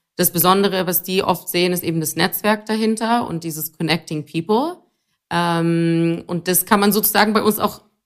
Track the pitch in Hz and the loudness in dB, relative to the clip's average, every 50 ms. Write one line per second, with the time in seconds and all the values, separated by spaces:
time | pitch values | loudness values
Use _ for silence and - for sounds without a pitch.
0 | _ _ - - 175 170 - 170 156 180 190 202 196 190 185 185 180 180 175 - | _ _ -2 0 0 0 0 2 2 4 4 4 4 2 0 0 -2 -2 -2 -4
1 | - - 185 190 190 190 180 175 - - - 175 180 180 180 175 - 170 165 165 | -4 -2 -2 -2 0 0 -2 -2 -2 -4 0 0 2 2 0 -2 -2 -2 -2 -2
2 | 156 156 - 165 175 190 - - - 208 214 214 214 - 214 220 226 220 220 220 | -2 -4 -2 -2 -2 -2 -2 -2 0 0 0 0 -2 -4 -2 0 0 0 0 -2
3 | 233 220 233 240 - - 165 165 165 165 147 156 156 - - - 165 156 160 165 | 0 0 0 0 0 -4 -6 -6 -6 -6 -8 -8 -10 -10 -8 -6 -2 0 -2 -2
4 | - - 160 151 147 - - 160 160 208 214 233 285 339 359 330 _ _ _ _ | -2 -6 -8 -8 -8 -6 -6 -6 -2 0 0 0 0 -2 -6 -10 _ _ _ _
5 | _ _ _ _ _ - 175 170 175 170 170 170 165 170 165 165 170 165 165 165 | _ _ _ _ _ -6 -4 -2 -2 0 0 0 0 0 2 2 2 2 2 2
6 | 165 165 165 175 - - 175 165 165 185 180 170 - - 220 202 202 208 196 220 | 2 2 0 -2 -6 -6 -8 -6 -2 0 0 0 2 2 2 4 4 4 2 2
7 | 214 - - 202 214 220 208 214 - 214 208 - - 208 - - _ _ _ _ | 0 0 2 2 2 4 2 2 2 2 0 0 -2 -4 -4 -4 _ _ _ _
8 | _ | _